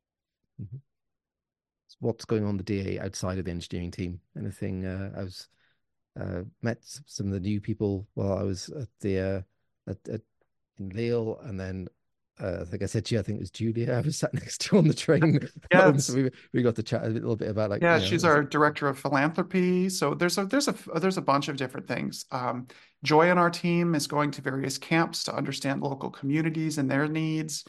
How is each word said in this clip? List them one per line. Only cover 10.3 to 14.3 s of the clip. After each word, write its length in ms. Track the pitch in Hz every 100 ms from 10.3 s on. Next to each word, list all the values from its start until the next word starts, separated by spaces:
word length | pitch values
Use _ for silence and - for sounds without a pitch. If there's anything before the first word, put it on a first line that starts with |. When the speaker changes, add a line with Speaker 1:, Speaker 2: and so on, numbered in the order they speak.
| _ _ _ _ -
Speaker 1:
in 100 | 98
Lille, 500 | 95 117 120 110 -
and 160 | 131 95
then, 280 | 95 95 90 - _ _ _ -
uh, 200 | 98 90
I 40 | 90
think 180 | 101
I 40 | 98
said 180 | 113 -
to 100 | 113
you, 40 |
I 40 |
think 140 | 107 104
it 40 |
was 100 | 95
Julia 420 | - 113 113 117
<laughs> 40 | 123
I 40 |
was 160 | 151 -
sat 160 | -